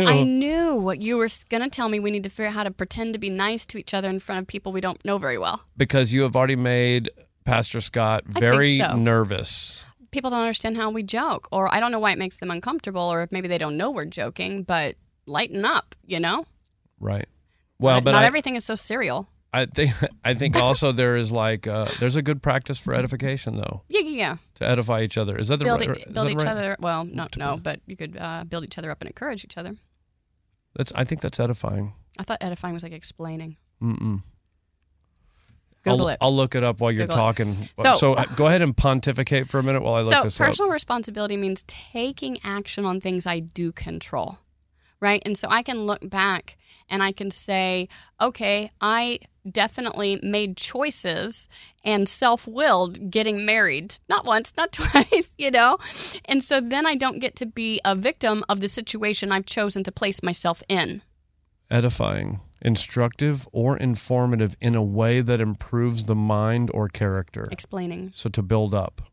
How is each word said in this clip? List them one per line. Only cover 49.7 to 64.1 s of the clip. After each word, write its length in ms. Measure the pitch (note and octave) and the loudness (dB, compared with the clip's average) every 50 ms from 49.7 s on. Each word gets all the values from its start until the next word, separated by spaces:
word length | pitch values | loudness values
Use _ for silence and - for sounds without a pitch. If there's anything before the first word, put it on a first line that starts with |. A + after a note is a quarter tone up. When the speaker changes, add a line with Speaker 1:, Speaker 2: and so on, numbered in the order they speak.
| - - B3 A3+ - - G#3 G3 G3 - | 0 -4 -6 -6 -4 -2 -2 -2 -2 -2
Speaker 1:
made 360 | - G3+ G#3 G#3+ G#3 G3 F#3 | -2 -2 -2 0 -2 -2 -4
choices 880 | - - - - B3 D4 D4+ - - - F3+ D#3+ E3+ F#3+ A3+ A#3+ - - - - - - - _ _ - | -6 -6 -6 -4 -2 -2 -2 -2 -2 -2 -2 -2 -2 -2 -4 -4 -6 -6 -10 -14 -20 -20 -20 _ _ -2
and 240 | G#3+ G#3+ G3+ G3+ G3 | 0 2 2 2 2
self-willed 1000 | - - C4 A#3+ A#3+ A#3+ - A#3 A3 B3+ D4+ C#4+ G#3 F3+ F3+ F3 F#3 - G3+ F#3 | 2 2 4 4 2 2 -2 -6 -2 0 2 4 4 4 2 0 -2 -8 -6 -2
getting 360 | - A3 G#3+ G#3+ G#3 G3+ G#3 | 0 0 0 0 0 0 0
married. 500 | G#3+ A3 A3+ G3+ E3+ C3+ D3 E3+ G3+ - - _ - | 2 4 4 4 2 2 -2 -6 -8 -14 -12 _ -2
Not 160 | G3 G3+ - | -2 0 2
once, 280 | A#3+ G#3+ A3 A3+ - - | 2 2 0 0 -2 -2
not 140 | D#4 E4 E4+ | -2 -2 -2
<laughs> 20 | - | -2
twice, 580 | - D#4 - - C#4+ - - - E4+ - - - | -2 0 4 6 4 6 6 2 2 0 0 -6
you 120 | - D4 C4+ | -4 -2 2
know?" 280 | B3 A#3+ A#3 B3+ D#4+ - - - - - - - - - - | 4 6 6 6 4 2 -2 -8 -10 -8 -8 -10 -10 -8 -2
And 180 | - C4+ C4+ - | 0 0 2 2
so 160 | - C#4+ C4+ | 2 2 2
then 260 | A#3+ A#3 C4 C#4+ D#4 | 2 2 0 0 2
I 100 | D#4+ D4 | 0 0
don't 240 | B3 C4 C4 - A3+ | 0 0 -2 -2 -2
get 180 | B3+ B3 - | -6 -6 -6
to 80 | - B3+ | -6 -10
be 340 | A3 - A#3 A3+ A3 A3 - - | -8 -6 -6 -4 -2 -2 0 2
a 100 | G3 G3 | 2 2
victim 480 | F#3+ G3+ C4+ - - B3+ A3 G#3+ G#3+ - - | 2 0 -2 -2 0 0 0 0 0 0 0
of 100 | G#3 G3 | -2 0
the 80 | G3 | -2
situation 640 | G3+ - A#3+ A3 - - G#3+ G#3+ G#3 G#3 - G3 G3+ | -4 -4 -4 -6 -6 -4 -2 -2 -2 -2 -2 0 0
I've 140 | G3 G3 G3 | 0 0 -2
chosen 380 | - - A3+ G#3 G3+ - G3 F#3+ | -2 -2 0 0 0 0 -2 -4
to 80 | F#3 - | -4 -4
place 280 | - G#3+ G3 G3 - | -2 -2 -2 -2 -2
myself 400 | - F3+ E3+ - - - E3+ - - | -2 -2 -2 0 0 0 -2 -2 -2
in. 360 | - G3 F3+ D#3 - - G3+ - _ _ _ _ _ _ _ _ _ _ _ _ - | 0 0 0 0 0 -4 -10 -14 _ _ _ _ _ _ _ _ _ _ _ _ 0
Speaker 2:
Edifying. 720 | A#2 A#2+ A#2 B2 - - - G1+ G1+ G1+ - G1+ G2+ F#2+ - - _ - | 2 2 2 2 2 0 -2 -2 -2 -2 -4 -6 -8 -10 -12 -16 _ -2
Instructive 840 | - A#2 A2 - - - - A#2+ A#2+ A#2+ - - C#3+ D3+ D3 C3+ - - - | 0 0 0 0 -2 -4 0 0 0 0 0 0 0 0 0 -2 -4 -6 -2
or 240 | A#2 A#2 C3 C#3 | 0 2 2 2
informative 800 | - C3 B2+ A#2 G2+ - - | 2 0 0 0 0 -2 0